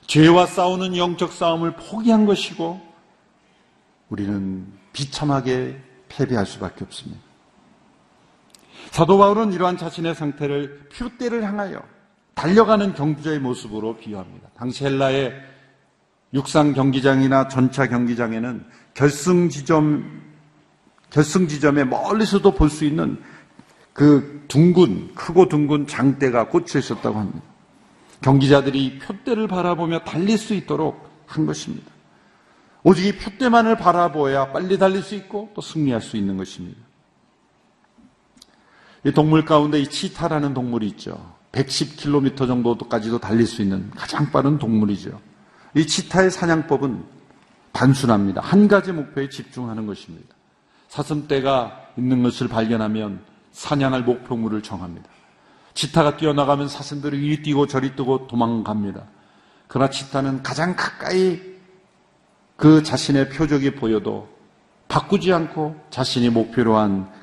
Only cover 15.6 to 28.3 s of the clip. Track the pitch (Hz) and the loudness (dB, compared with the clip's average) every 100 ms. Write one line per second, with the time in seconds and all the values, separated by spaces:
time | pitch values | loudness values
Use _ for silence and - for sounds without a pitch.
15.6 | _ _ _ _ _ _ _ 131 135 156 | _ _ _ _ _ _ _ -6 0 2
16.6 | 147 135 135 131 135 135 135 135 131 131 | 2 2 2 2 2 4 4 2 2 2
17.6 | 131 127 127 123 120 117 117 113 120 113 | 0 2 0 0 -2 -2 -4 -4 -6 -8
18.6 | - - _ - 143 143 185 180 175 143 | -14 -20 _ 0 0 2 2 2 2 -2
19.6 | 139 160 151 147 - - - - _ _ | 0 2 2 0 -4 -14 -20 -20 _ _
20.6 | _ _ _ _ _ 147 151 190 170 147 | _ _ _ _ _ 0 2 2 0 2
21.6 | 147 147 131 117 - 214 220 196 196 190 | 2 2 0 -2 -2 0 2 4 4 4
22.6 | 151 - 151 160 165 - - - _ _ | 2 2 -2 -2 -4 -6 -14 -20 _ _
23.6 | _ _ _ - 147 143 139 - - - | _ _ _ 4 6 6 2 -12 -2 4
24.6 | 170 175 156 87 - - - 175 180 151 | 6 6 4 2 -8 -12 0 4 6 4
25.6 | 147 147 139 - 135 135 139 117 107 175 | 2 0 -2 0 2 2 2 2 2 0
26.6 | 170 143 - 113 117 107 95 80 - _ | 0 -4 -2 -4 -4 -4 -6 -8 -16 _
27.6 | _ _ _ _ _ - 131 | _ _ _ _ _ -4 4